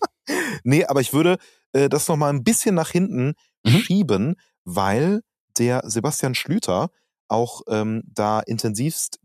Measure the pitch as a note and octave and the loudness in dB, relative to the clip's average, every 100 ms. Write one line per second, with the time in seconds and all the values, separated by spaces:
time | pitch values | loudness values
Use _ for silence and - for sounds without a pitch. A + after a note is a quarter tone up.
0 | G#4 _ - F#4 D4+ F3+ B2 D3 - C#3 | -8 _ -6 -4 -4 -4 2 2 4 0
1 | B2 C#3+ E3+ F#3 - _ _ C3+ C#3+ D3 | 0 2 2 2 -4 _ _ 0 2 2
2 | - D3+ D3 C#3+ B2 A#3 A3+ F3 D#3 F3 | 0 0 0 2 0 2 2 0 0 0
3 | G3 B2+ C3 - _ _ A2+ D#3 - F#3+ | 0 0 -2 -4 _ _ 2 4 4 0
4 | D#3 F#2+ B2+ F3+ _ _ - F2 G2 G#2+ | 2 0 0 -4 _ _ -8 -2 0 2
5 | E3 G#3 - _ _ - A#2+ B2+ B2 A2+ | 0 -2 -6 _ _ -2 0 0 -2 -4
6 | C#3+ - C3+ B2 - F3 - F2+ D#3+ - | -2 -2 -2 -2 -2 -4 0 -2 -2 -8
7 | _ _ _ A2 A#2+ - - G#2+ A2 A2 | _ _ _ 0 0 -6 -4 -2 -2 -4
8 | - - G#2 G#2+ - A2+ A2+ G#2+ D3 - | -6 -2 0 0 -2 -4 -4 -2 -4 -4
9 | - - | -8 -10